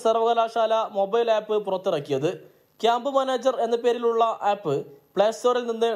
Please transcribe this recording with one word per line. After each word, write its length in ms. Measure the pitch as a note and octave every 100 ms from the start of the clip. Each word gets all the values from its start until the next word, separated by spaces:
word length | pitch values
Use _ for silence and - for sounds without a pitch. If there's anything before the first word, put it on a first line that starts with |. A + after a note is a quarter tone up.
സർവകലാശാല 720 | A3+ A3+ A3+ A#3 A3+ A#3 A3 A3 G#3+ G3+
മൊബൈൽ 320 | G3 A3+ A3+
ആപ്പ് 260 | G#3+ G#3+ G#3+
പുറത്തിറക്കിയത്. 680 | G3 F#3 F#3+ E3 C#3+ C3+ D#3 F#3 - _ _ -
ക്യാമ്പ് 280 | G#3+ A#3+ B3+ C4+
മാനേജർ 400 | C4 C4 C4 A3+
എന്ന 120 | A#3 A#3
പേരിലുള്ള 480 | A#3+ A#3 A#3 A3+ A3+ G#3+ G3
ആപ്പ് 340 | G3+ E3 C#3+ - - _
പ്ലേ 160 | - G#3
സ്റ്റോറിൽ 340 | A3 A#3+ B3 A#3+
നിന്ന് 200 | A3+ A3+